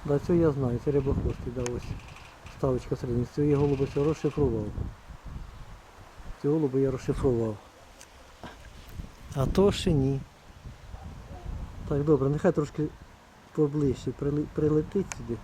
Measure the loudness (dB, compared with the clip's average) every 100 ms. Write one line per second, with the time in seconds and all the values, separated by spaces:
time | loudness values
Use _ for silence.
0 | 2 0 4 4 4 2 0 0 2 2
1 | 2 0 0 -2 -6 -4 -4 -4 -6 -10
2 | -10 -18 -18 -18 -18 -2 0 0 -2 -4
3 | 0 0 0 2 4 4 4 2 0 2
4 | 0 2 -2 2 2 2 -4 -6 -8 -10
5 | -16 -16 -12 -12 -12 -14 -16 -16 -20 -20
6 | -20 -16 -14 -4 0 2 2 2 2 0
7 | -2 2 2 2 0 -4 -14 -20 -20 -20
8 | -20 -20 -20 -18 -18 -16 -18 -18 -14 -14
9 | -14 -16 -8 -2 2 6 6 4 2 4
10 | 2 0 -6 -18 -20 -18 -18 -16 -16 -14
11 | -14 -14 -14 -12 -8 -8 -10 -10 -2 2
12 | 6 6 6 4 4 4 -2 -2 -4 -6
13 | -20 -20 -20 -20 -8 0 2 4 2 2
14 | -4 -2 -2 -2 -2 0 2 2 2 -2
15 | -2 -6 -6 -8